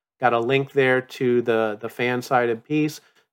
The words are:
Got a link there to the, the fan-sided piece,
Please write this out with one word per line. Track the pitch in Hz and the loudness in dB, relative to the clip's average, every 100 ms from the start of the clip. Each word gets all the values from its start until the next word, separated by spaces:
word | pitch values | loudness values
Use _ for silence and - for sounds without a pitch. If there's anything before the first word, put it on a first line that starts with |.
| _ - | _ -2
Got | 127 | 0
a | 117 | 2
link | 117 135 135 | 2 0 0
there | 139 131 127 | 2 2 2
to | 127 - 127 123 | -2 -4 0 0
the, | 120 113 113 104 | 2 0 0 -4
the | 113 | -10
fan-sided | - 123 123 123 131 120 113 - | -4 -4 -4 -2 0 0 -4 -4
piece, | 151 151 151 _ _ _ | -2 -2 -4 _ _ _